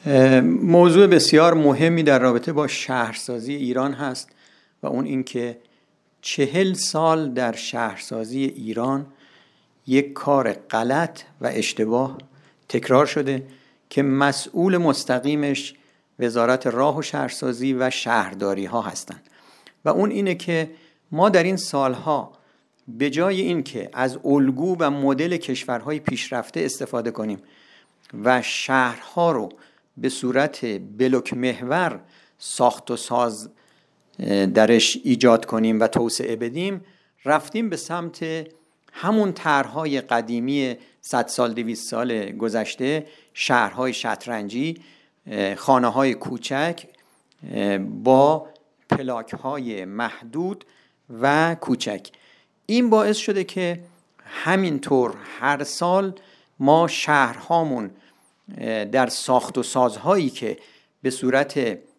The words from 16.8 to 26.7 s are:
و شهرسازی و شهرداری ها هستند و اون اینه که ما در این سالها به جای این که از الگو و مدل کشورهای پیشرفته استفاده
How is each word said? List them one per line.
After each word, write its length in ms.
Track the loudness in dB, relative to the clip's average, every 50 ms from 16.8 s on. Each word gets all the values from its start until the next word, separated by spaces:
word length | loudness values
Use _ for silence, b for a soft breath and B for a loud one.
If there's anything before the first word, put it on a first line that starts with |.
| 0 0 0 -2
و 40 |
شهرسازی 720 | -6 -6 -4 -4 -4 -4 -6 -6 -4 -4 -4 -2 -2 -2 0
و 160 | 0 0 -2
شهرداری 760 | -2 -4 -4 0 0 0 0 -2 -4 -4 -4 -4 -2 -4 -4
ها 160 | -4 -4 -4
هستند 480 | -4 -4 -8 -10 -12 -14 -18 -20 _ b b b b b b b b b b b _
و 40 | -2
اون 220 | 0 2 0 0
اینه 240 | 0 -2 -2 -2 -2
که 360 | -4 -4 -4 -2 -2 -2 -4 -8 B B B B B B B
ما 180 | -2 2 2 4
در 140 | 6 4 4
این 140 | 4 0 -2
سالها 720 | -4 -4 -2 0 0 0 0 -2 -2 -2 -2 -2 -2 -6 b b b b b b b b b b b -18
به 220 | -6 -2 -2 -2
جای 320 | 0 0 0 0 0 0
این 220 | -2 0 -2 -2 -4
که 260 | -6 -8 -10 -10 -10 -4
از 260 | -2 -2 -2 -4 -4 -2
الگو 500 | 0 2 4 4 2 2 0 -2 -2 0 0
و 100 | 0 0
مدل 480 | 0 0 0 0 2 2 0 -2 -2 -4
کشورهای 600 | -4 -6 -8 -8 -4 -6 -6 -6 -4 -6 -8 -4
پیشرفته 600 | -4 -4 -4 -4 -6 -6 -6 -6 -6 -6 -6 -4
استفاده 520 | -4 -4